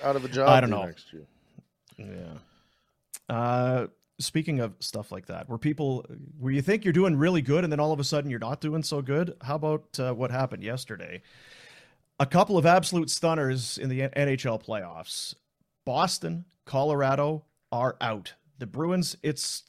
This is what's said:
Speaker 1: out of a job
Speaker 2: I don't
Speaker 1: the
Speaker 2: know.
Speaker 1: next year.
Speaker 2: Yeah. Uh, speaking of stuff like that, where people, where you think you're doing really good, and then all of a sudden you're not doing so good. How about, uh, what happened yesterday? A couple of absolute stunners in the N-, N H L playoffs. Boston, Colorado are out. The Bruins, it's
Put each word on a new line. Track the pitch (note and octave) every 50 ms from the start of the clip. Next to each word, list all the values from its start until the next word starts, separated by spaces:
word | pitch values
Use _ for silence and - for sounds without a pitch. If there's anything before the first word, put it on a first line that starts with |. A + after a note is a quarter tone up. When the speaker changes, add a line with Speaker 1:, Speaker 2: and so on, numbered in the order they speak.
| -
Speaker 1:
out | C#3 C#3
of | C#3 B2+
a |
job | B2+ A#2+ C3+ C3+ C#3+
Speaker 2:
I | C3 B2+
don't | B2 A#2+
Speaker 1:
the | G#2+
Speaker 2:
know. | G2+ F#2+
Speaker 1:
next | F2 D#2+ - - -
year. | - D#2+ D2 - _ _ _ _ _ - - _ _ _ _ _ _
Speaker 2:
Yeah. | - G#2 G2+ F#2+ F2+ F2 E2 D#2 D2 - _ _ _ _ _ _ _ _ _ _ _ _ _ - - - - A#2
Uh, | A#2 A#2+ A#2+ B2 B2 B2 B2+ B2+ B2+ A2 - - _ _ _ _ -
speaking | - - - D#3+ D#3 E3+ D3+ C3
of | A#2 G#2+ F#2 -
stuff | - - - G#2 G#2 -
like | F#2 F#2+ F#2
that, | - F#2+ E2 - -
where | A2+
people, | A2+ - D3+ D3+ C#3+ D3 C3+ C3 B2 - - - - C#3 - - D3+
where | B2 C3
you | C3+ C#3+
think | C3+ F3+ G#3 A3 A3
you're | F#3 D3
doing | F3 F#3+ F#3 D#3
really | C3+ D3+ F3+ F#3 D#3+
good, | C3 C3 D3 F3 F3+
and | D#3+
then | D3+ D3
all | D3 D#3
of | D#3 C#3+
a | C#3+
sudden | - D#3+ D3 C#3+ C3+
you're | B2 A2
not | A2 A#2 C#3+ -
doing | - D3+ D3+ E3 D3+
so | - D#3 C#3+
good. | C3+ B2+ C#3 D#3 F3+ E3+ - -
How | - B2 D3
about, | D#3 D3+ D#3 D#3 D3+ - _ - -
uh, | B2+ B2+ B2
what | A2 C3 A#2+
happened | A#2+ C3 C3+ B2 - F#2+ F#2
yesterday? | A2 B2 C3 - - G#2+ F2 F2 D#2+ F2 F#2 - _ - - - - - - - - - - - _ _ _ _ _ _ -
A | C#3+
couple | C3+ - F3 G#3 G#3 G3+
of | F3 C#3+
absolute | E3 F3 F#3 - - F3+ E3+ D#3+ -
stunners | - - - E3 D#3+ D#3+ C#3 C3 C3 C3 A#2 - -
in | - C#3 C3
the | B2+ C3 C3+
N-, | C3+ -
N | C#3+ C#3+ C#3
H | C3+ C3 -
L | B2+ A2+ A2
playoffs. | - - A2 G#2 F#2 E2+ E2 E2 E2 - - - - - - - _ _ _ _ _ _ _ _ _
Boston, | C3+ B2 D3 F3+ F3+ - - F3 E3 E3+ E3+ F3 - _ _ _
Colorado | - - C3+ C#3 D#3 D3 C#3 C#3 C3+ C3+ C#3 D3 D3 D#3 D3+ - _ _ _ _ _
are | A#2+ A#2+ B2 B2+ - -
out. | A#2+ A#2 A2 G#2 F2+ - - _ _ _ _
The | - B2+
Bruins, | G2 - B2+ D#3+ E3+ F3+ F#3 E3 - - - -
it's | D3+ C#3+ - - - - - -